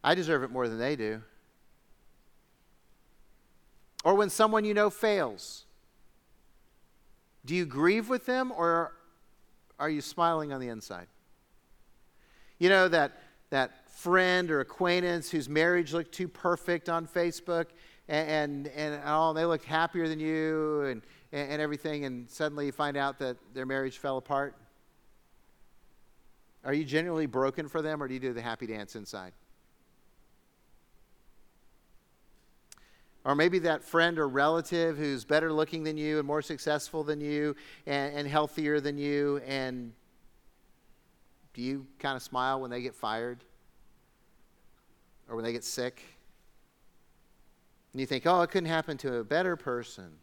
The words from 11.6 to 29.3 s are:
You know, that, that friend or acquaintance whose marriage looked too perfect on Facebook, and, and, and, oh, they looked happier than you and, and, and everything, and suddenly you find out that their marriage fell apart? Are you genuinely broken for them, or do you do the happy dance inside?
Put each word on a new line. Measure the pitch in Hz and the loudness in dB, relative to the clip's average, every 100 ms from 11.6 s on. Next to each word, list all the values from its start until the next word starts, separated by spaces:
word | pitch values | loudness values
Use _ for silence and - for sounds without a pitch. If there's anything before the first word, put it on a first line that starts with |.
| _ - - - - _ _ - - - | _ -20 -20 -20 -20 _ _ -20 -20 2
You | 180 | 8
know, | 190 185 | 8 8
that, | 165 147 - - _ _ | 6 4 -2 -20 _ _
that | 139 131 - - | 0 0 -4 -20
friend | - 175 185 185 180 175 | -8 2 4 6 4 2
or | 147 | 0
acquaintance | 127 - 180 180 180 170 147 | -2 0 2 2 2 -2 -2
whose | 160 127 | -4 0
marriage | 151 165 175 156 | 2 4 4 0
looked | 165 160 | -4 -4
too | - 180 | -6 -8
perfect | - 180 170 - 170 175 | -2 0 0 0 -2 0
on | 165 160 | -4 -2
Facebook, | 180 170 170 - 170 165 - - - - | 0 0 -2 -4 -2 -4 -10 -20 -20 -4
and, | 151 156 156 147 143 143 | -2 0 0 0 -4 -8
and, | 139 151 | -6 -6
and, | 147 143 | -4 0
oh, | 156 160 | 2 2
they | 156 170 | 2 0
looked | 160 - | 0 0
happier | 160 165 170 165 | 0 0 0 -2
than | 156 | -2
you | 156 160 156 156 151 151 | -2 0 0 0 0 0
and, | 139 117 - - - | -2 -4 -10 -20 -10
and, | 147 139 | -8 -4
and | 151 | -4
everything, | 151 147 160 147 139 | -2 -4 -4 -4 -6
and | 123 123 | -8 -12
suddenly | - 151 147 143 | -4 -2 -2 -4
you | |
find | 131 147 143 | -2 -2 0
out | 139 135 | -2 -2
that | 131 123 - | -6 -6 -10
their | 131 131 | -8 -4
marriage | 135 135 - | -2 -4 -4
fell | 143 131 | -4 -4
apart? | - 139 139 - - _ _ _ _ - _ _ _ _ - - - - - - - - _ _ | -2 -2 -2 -8 -20 _ _ _ _ -20 _ _ _ _ -20 -20 -20 -20 -20 -20 -20 -20 _ _
Are | 135 | -2
you | 143 | -2
genuinely | 147 151 175 160 143 | 0 0 0 -2 0
broken | 127 135 131 151 | 2 0 -2 -6
for | 160 | -4
them, | 156 151 | -4 -4
or | 135 | -4
do | 131 | -4
you | |
do | 131 | -4
the | 117 | -4
happy | 117 113 113 | -6 -6 -6
dance | 110 101 113 | -8 -8 -12
inside? | 101 101 92 | -12 -14 -14